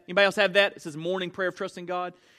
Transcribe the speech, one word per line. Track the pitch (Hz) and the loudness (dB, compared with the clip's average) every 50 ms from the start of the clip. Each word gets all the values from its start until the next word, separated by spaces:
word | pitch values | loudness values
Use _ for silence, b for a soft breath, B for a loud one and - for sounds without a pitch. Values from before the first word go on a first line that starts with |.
| _ | _
Anybody | - 180 196 202 | -2 2 4 4
else | 190 190 | 4 4
have | 220 202 190 175 | 2 2 4 4
that? | 202 196 202 - | 4 4 2 0
It | - | -6
says | - 170 143 | -12 -12 -10
morning | 156 160 175 190 190 180 175 | -6 -4 -4 -2 -4 -4 -6
prayer | - 196 185 180 | -6 -4 -4 -4
of | 175 | -4
trust | - 196 185 - | -4 -8 -8 -8
in | 185 175 | -10 -8
God. | 170 180 180 180 180 175 b b b b | -6 -6 -4 -6 -6 -10 b b b b